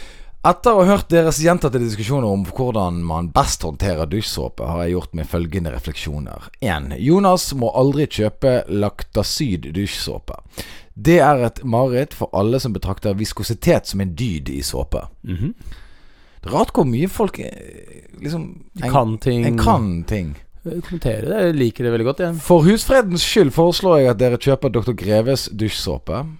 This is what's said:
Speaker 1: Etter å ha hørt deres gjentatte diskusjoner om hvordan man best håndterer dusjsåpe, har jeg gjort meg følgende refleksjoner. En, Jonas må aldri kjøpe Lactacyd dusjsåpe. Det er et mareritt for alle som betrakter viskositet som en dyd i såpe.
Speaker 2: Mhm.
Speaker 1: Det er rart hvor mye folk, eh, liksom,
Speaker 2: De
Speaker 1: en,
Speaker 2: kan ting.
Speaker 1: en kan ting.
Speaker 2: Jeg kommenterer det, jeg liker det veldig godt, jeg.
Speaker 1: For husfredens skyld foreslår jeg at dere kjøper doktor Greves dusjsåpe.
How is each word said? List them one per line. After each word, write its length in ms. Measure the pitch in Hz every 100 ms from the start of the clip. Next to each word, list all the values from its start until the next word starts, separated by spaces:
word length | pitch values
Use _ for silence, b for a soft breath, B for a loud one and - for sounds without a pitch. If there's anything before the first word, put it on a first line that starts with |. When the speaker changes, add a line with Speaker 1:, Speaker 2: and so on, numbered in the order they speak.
| B B B - 160
Speaker 1:
Etter 240 | 180 247
å 120 | 208 180
ha 80 | 202
hørt 140 | -
deres 300 | 165 160 143
gjentatte 360 | 165 175 147 123
diskusjoner 480 | 117 104 107 139 113
om 160 | 98 87
hvordan 560 | - 123 113 90 85
man 240 | 85 80 85 98
best 300 | 139 - 82
håndterer 420 | 69 98 80 80
dusjsåpe, 560 | 101 - - 60 -
har 220 | 58 85 87
jeg 80 |
gjort 240 | 90 - 82
meg 100 | 78
følgende 460 | 85 85 92 82
refleksjoner. 720 | 62 - 73 78 73 65 - - -
En, 300 | - 78 65 73
Jonas 540 | 123 185 196 180 -
må 140 | 139 117 -
aldri 300 | 135 143 147
kjøpe 540 | - 107 - 135 127 -
Lactacyd 1000 | 101 101 - - 110 98 - 143 87 69 82
dusjsåpe. 640 | 101 - - 50 - - - B B B B -
Det 220 | 123 175
er 240 | 139 139 120
et 100 | - 135
mareritt 500 | 117 131 123 151 -
for 160 | -
alle 300 | 92 107 131
som 80 | 127
betrakter 440 | 101 92 98 107 98
viskositet 720 | 107 - 107 110 - 139 -
som 80 | 95 95
en 100 | 80
dyd 320 | 123 80 69
i 120 | 67
såpe. 400 | 69 64 64 - - -
Speaker 2:
Mhm. 280 | - 87 139 - b b b b b b b b
Speaker 1:
Det 100 | -
er 20 | 147
rart 160 | 220
hvor 140 | - 143
mye 220 | 131 185
folk, 300 | - 202 -
eh, 680 | - - - - - - - -
liksom, 260 | 147 165 - - - -
Speaker 2:
De 80 | 120
Speaker 1:
en, 60 |
Speaker 2:
kan 260 | 135 113 110
ting. 260 | 131 120 117
Speaker 1:
en 120 | 117
kan 460 | 110 165 107 85
ting. 320 | 82 107 80 73 - - 170
Speaker 2:
Jeg 160 | 170
kommenterer 380 | - 170 123 107 127
det, 60 | 208 175
jeg 80 | 156
liker 280 | 117 - 120
det 60 |
veldig 120 | 117 117
godt, 140 | 147
jeg. 160 | 175 165
Speaker 1:
For 180 | - 175
husfredens 600 | 160 220 - 262 208 170
skyld 300 | - 226 147 160
foreslår 460 | 170 165 185 156
jeg 80 | 127
at 80 | 104
dere 180 | 127 120
kjøper 320 | 139 131 135
doktor 240 | 113 107
Greves 520 | 98 92 107 117 131 -
dusjsåpe. 680 | 107 110 - - 67 - 92 156